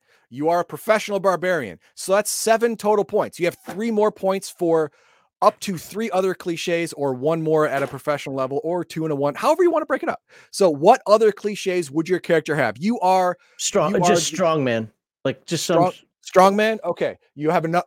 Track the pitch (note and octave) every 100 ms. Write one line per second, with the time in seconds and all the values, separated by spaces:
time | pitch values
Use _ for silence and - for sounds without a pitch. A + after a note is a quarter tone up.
0 | _ _ _ A#2+ D#3 F3 E3+ D3+ - G#3+
1 | - G3+ F#3+ F3 F3+ E3+ A2 E2+ _ -
2 | - G3 G#3 - A3 A3+ A#3 G#3+ G#3 G#3
3 | F#3+ G#3 C3 - E3+ - - E3 A#3 G#3+
4 | G#3+ G#3 F#3+ G3 - - E3+ E3 D3+ _
5 | _ _ _ - G3 - - E3+ - F#3+
6 | A3+ F3+ F#3+ F3 F#3 E3+ - E3+ E3+ -
7 | C#3+ B2+ C#3 E3 D#3 D#3 D3+ C3+ C#3 C3+
8 | - C#3+ - C3+ C3 C#3 D#3+ F3 E3 E3
9 | D#3+ C#3+ C#3+ - B3 D#4+ F4 D#4+ D#4 C4+
10 | E4+ - _ - _ - F#3+ C#3+ E3+ A#3+
11 | - G#3+ A3 G3+ G#3 G3+ G3 F3+ D3+ C#3+
12 | D#3+ F3+ - E3 D#3 D3+ B2 G#2+ F#3+ A#3+
13 | F3+ F#3 F3+ F3 _ - - G3+ D#3 G3+
14 | F3 F3 D#3 - F3 D#3+ C3 A2+ A2 _
15 | _ _ C3+ C3 - E3 - E3+ F3+ -
16 | _ _ - F#3 F#3+ G3+ G#3+ A3 E3+ E3+
17 | D3 F#2 _ - D3+ F3 D#3+ F3